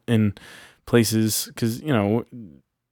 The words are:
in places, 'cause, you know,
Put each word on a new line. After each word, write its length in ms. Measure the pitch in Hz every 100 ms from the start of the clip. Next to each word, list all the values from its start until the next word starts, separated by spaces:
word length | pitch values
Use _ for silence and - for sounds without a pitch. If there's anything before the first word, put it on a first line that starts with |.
| -
in 280 | 113 104 - - - - _ -
places, 680 | 120 110 110 110 - - -
'cause, 260 | 117 117
you 120 | 151
know, 300 | 123 101 113 - 123 101 69 _ _ _